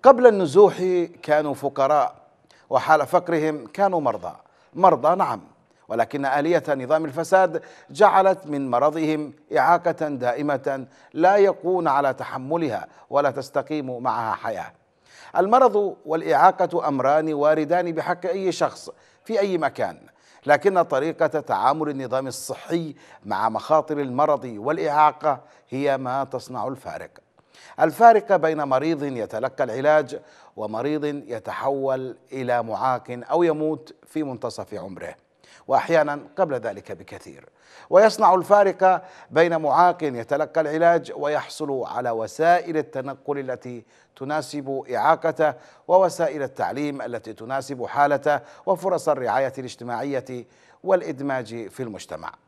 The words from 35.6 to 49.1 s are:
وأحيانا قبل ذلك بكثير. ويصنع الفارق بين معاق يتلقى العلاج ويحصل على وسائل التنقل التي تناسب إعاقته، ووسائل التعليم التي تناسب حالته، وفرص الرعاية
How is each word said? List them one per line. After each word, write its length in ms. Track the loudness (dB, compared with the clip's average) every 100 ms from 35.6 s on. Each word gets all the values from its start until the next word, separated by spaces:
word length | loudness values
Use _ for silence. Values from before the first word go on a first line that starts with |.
| -2
وأحيانا 520 | -2 2 2 2 -4 -10 -4
قبل 180 | -4
ذلك 380 | -2 -6 -10 -14
بكثير. 560 | -16 -16 -20 -20 -20 -20 _ _ -20 4
ويصنع 440 | 6 6 6 4
الفارق 680 | 4 6 6 6 4 2 2 -4 -20 -4
بين 260 | 2 2 2
معاق 460 | 0 4 4 2
يتلقى 580 | -4 -6 -4 -4 -2 -2
العلاج 520 | -2 2 2 2 -2 -8
ويحصل 680 | -4 -4 -6 -10 -6 -6
على 260 | -6 -6 -4
وسائل 640 | -4 -6 0 2 2 2 -4
التنقل 760 | -4 -8 -10 -12 -8 -8 -6
التي 340 | -10 -12 -16 _ _ _ _
تناسب 680 | -6 -6 -6 -10 -8 -8 -6
إعاقته، 600 | 0 2 2 0 0 -2 -2 -16 _ 2
ووسائل 540 | 4 4 0 -4 -2
التعليم 600 | -8 -4 -6 -4 -6 -6
التي 300 | -8 -10 -12
تناسب 540 | -16 -8 -8 -8 -10 -8
حالته، 540 | 0 2 2 0 -2 -4 -12 -4
وفرص 420 | -2 0 -2
الرعاية 440 | -2